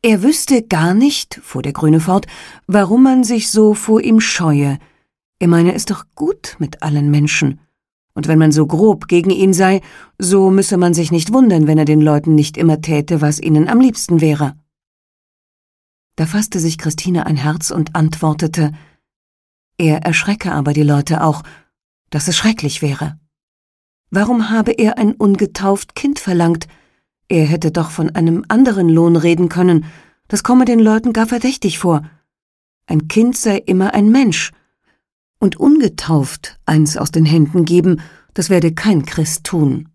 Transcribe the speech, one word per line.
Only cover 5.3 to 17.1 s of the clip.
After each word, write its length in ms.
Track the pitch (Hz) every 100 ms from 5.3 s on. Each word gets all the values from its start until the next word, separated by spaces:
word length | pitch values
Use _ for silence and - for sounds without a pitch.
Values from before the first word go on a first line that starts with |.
| _
Er 80 | 175
meine 260 | 170 170
es 120 | 196 -
doch 200 | 196 - -
gut 420 | 311 392 - -
mit 240 | 156 -
allen 280 | 151 147 147
Menschen. 500 | 147 151 - 139 - _ _ _ _ _ -
Und 120 | 151
wenn 120 | 160
man 120 | 156
so 160 | 151 151
grob 400 | 165 214 - -
gegen 220 | 175 180
ihn 240 | 180 190
sei, 280 | 175 190 190 - - - _
so 320 | 180 196 190
müsse 260 | 190 196 185
man 180 | 175
sich 160 | 165 160
nicht 220 | 170 165
wundern, 360 | 254 247 170 151
wenn 100 | 156
er 80 | 151
den 160 | 151
Leuten 340 | 151 147 156 156
nicht 220 | 151 -
immer 240 | 165 156
täte, 400 | 156 151 147 165
was 180 | 147 151
ihnen 300 | - 151 170
am 100 | 233
liebsten 400 | 262 220 - 170
wäre.“ 380 | 156 147 143 - _ _ _ _ _ _ _ _ _ _ _ _ _ _ _ -
Da 100 | 160
fasste 340 | 208 214 185
sich 180 | 165 160
Christine 480 | 160 151 185